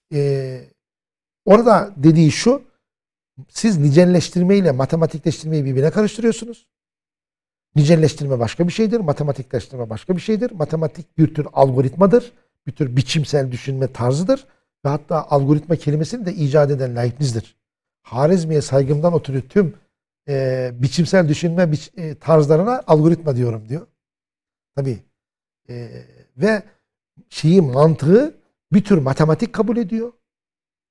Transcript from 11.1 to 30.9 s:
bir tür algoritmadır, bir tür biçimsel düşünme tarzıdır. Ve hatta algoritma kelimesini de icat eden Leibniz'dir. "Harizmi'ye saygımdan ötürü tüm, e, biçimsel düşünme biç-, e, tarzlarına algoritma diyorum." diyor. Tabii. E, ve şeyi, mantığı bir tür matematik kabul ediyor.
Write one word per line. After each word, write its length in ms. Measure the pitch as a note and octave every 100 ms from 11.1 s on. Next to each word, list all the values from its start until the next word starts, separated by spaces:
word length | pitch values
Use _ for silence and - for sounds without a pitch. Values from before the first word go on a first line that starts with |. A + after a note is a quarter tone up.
| -
bir 160 | D#3
tür 140 | - C#3
algoritmadır, 800 | C#3 C#3 B2+ C3 E3 G3 A#3+ - _ _ _ -
bir 40 |
tür 240 | - C#3 B2
biçimsel 560 | - D#3+ C3+ D3 C3
düşünme 420 | B2 - C3+ C3
tarzıdır. 540 | - A#2+ C#3+ F#3 C4+ - _ _ _ C#3
Ve 40 |
hatta 380 | D3 - D#3+ -
algoritma 460 | D3 C#3 D3+ D#3 D#3+
kelimesini 500 | D3 D3 D#3 B3 F3+
de 80 |
icat 380 | F#3 C#3+ D3+ C#3+
eden 240 | C#3 C3 A#2+
Leibniz'dir. 640 | B2 A#2+ C#3+ A2+ - _ _ _ _ _
"Harizmi'ye 600 | - A#2 D3+ F#3 D#3+ D3+
saygımdan 520 | - C3+ C3+ D3 E3+
ötürü 340 | E3 - C3+ -
tüm, 280 | G3+ F3 - _ _ _ _ -
e, 420 | C#3 C3 C3 B2+
biçimsel 560 | A#2+ B2+ - D#3+ F#3+ D#3+
düşünme 420 | D3 E3+ E3+ F3
biç-, 200 | D3+ - -
e, 180 | D#3+ C#3+
tarzlarına 680 | - D#3 C#3+ D#3 G#3 B3+ -
algoritma 480 | D#3 D#3 E3 D#3+ B2
diyorum." 340 | A#2+ A2 A2
diyor. 180 | D3+ - _ _ _ _ _ _ _ _ -
Tabii. 240 | C3+ G2+ _ _ _ _ _ _ -
E, 360 | A#2+ A#2 B2 - B2 _ B2
ve 260 | G3 G#3+ - _ _ _ _ _ _
şeyi, 320 | - D3+ F#3+
mantığı 760 | D3 B2+ D#3+ D3+ C#3 G#3 D4+ - _ _ -
bir 100 | F#3+
tür 140 | - F#3
matematik 560 | C3 C3+ D#3 D#3 A#3
kabul 240 | - G#3+ A#3
ediyor. 360 | F#3+ A3+ A#3+ _ _ _ _ _ _ _ _